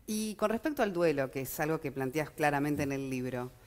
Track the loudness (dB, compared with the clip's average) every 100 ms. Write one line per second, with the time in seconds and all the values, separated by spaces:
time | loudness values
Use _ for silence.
0 | -6 -4 -4 0 0 2 0 0 0 4
1 | 4 4 0 -2 -6 -2 0 0 -2 -2
2 | -2 0 -2 2 2 2 2 0 0 -2
3 | -4 -4 -2 -4 -6 -10